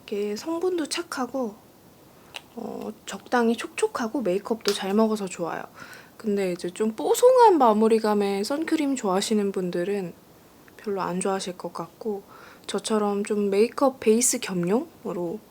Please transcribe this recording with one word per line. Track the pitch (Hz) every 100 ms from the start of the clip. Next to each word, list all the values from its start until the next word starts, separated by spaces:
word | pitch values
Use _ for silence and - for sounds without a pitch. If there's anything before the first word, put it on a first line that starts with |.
이게 | - 202 208 214
성분도 | 320 330 370 359 277
착하고, | - 349 - 240 269 233 202 - - - - - - - - - -
어, | - - 202 220 -
적당히 | 202 - 247 226 233
촉촉하고 | - - 440 - 233 285
메이크업도 | 202 185 - 220 -
잘 | 202 196
먹어서 | 202 220 214 196
좋아요. | - 165 - - - - - - -
근데 | 220 202 190
이제 | 175 175
좀 | 175 220 220
뽀송한 | 302 466 494 508 466 339
마무리감의 | 247 214 220 220 220 208 202 196
선크림 | 202 285 320 311 285 269
좋아하시는 | 202 185 196 214 202
분들은 | 196 180 175 175 202 175 - - - - - - -
별로 | - 196
안 | 170 180
좋아하실 | 196 190 185 175
것 | 175
같고 | 175 170 - 226 196 - - - - -
저처럼 | 202 - 220 208 202 208
좀 | 208 202
메이크업 | 196 233 - 277 262
베이스 | - 220 247 247
겸용으로 | - 185 170 220 339 - 214 175 175 214 -